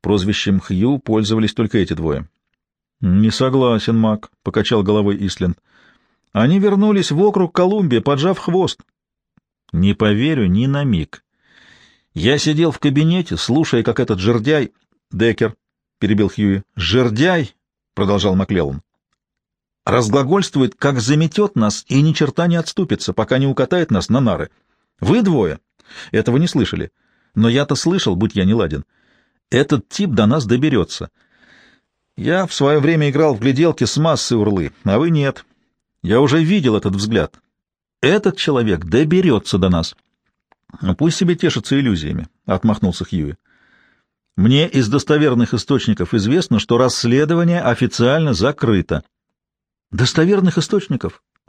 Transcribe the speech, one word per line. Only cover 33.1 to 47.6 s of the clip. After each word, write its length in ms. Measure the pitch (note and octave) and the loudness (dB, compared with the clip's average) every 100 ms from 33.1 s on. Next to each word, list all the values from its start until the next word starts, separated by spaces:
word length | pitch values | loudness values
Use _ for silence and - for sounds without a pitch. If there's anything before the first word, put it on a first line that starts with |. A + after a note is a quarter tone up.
| C#3 D#3 A2 | 2 0 2
в 40 | |
гляделки 460 | B2+ C3 E3+ C#3+ A2+ | 0 2 0 0 -2
с 120 | - | 0
массой 400 | D#3+ C#3 - A#2 | 0 0 0 0
урлы, 360 | G#2 G2 C#2+ - | 2 0 -4 -4
а 160 | G2 G#2 | 0 2
вы 120 | E3 | 2
нет. 340 | D#3+ C#3 - - _ _ _ _ _ | 0 0 -4 -14 _ _ _ _ _
Я 160 | E2+ A2+ | 0 2
уже 240 | C#3+ D#3 | 4 2
видел 320 | D#3+ G#3 B2+ G#2+ | 2 2 2 0
этот 200 | G2+ G2 | 0 -4
взгляд. 440 | G#2+ A2 D2+ _ _ _ _ _ _ - | -2 -2 -2 _ _ _ _ _ _ -2
Этот 360 | B2+ G3+ G#3 - | 0 2 0 -2
человек 480 | - C3+ A2 E2+ E2 | -2 0 0 -2 0
доберется 720 | A2 D3+ F3+ F#3 G#2+ - G2 | 0 2 2 4 2 0 0
до 120 | F#2 | 2
нас". 260 | F2 E2 - _ _ _ _ _ _ _ - G2 F2+ | 0 -2 -10 _ _ _ _ _ _ _ -8 -4 0
"Пусть 200 | D#3+ D#3+ | 0 0
себе 180 | F3+ E3+ | 0 0
тешится 420 | E3+ C#3 - C#3 | 0 -2 -2 0
иллюзиями", — 500 | C3 F2 D2 - D#2+ _ - | 0 -2 -4 -8 -10 _ -4
отмахнулся 580 | F#2+ A2+ G#2 F#2+ E2 | -2 0 0 -2 -4
Хьюи. 320 | F2 F2+ D2 - _ _ _ _ _ _ _ _ _ - | -6 -6 -6 -10 _ _ _ _ _ _ _ _ _ 0
"Мне 320 | G#2 C#3 E3 | 2 4 2
из 180 | C3+ A2 | 0 0
достоверных 640 | C#3 - D3+ D3 A#2+ A#2 | 0 0 2 2 2 0
источников 600 | A2 - C#3 - G#2 F2 | -2 -2 -2 0 -2 0
известно, 460 | A2 G2+ E3 - G#2+ | 0 0 0 0 -2
что 180 | - A#2 | 0 2
расследование 840 | B2+ - A#2+ B2+ D3+ E3+ E3+ F3 | 2 0 0 2 2 0 0 0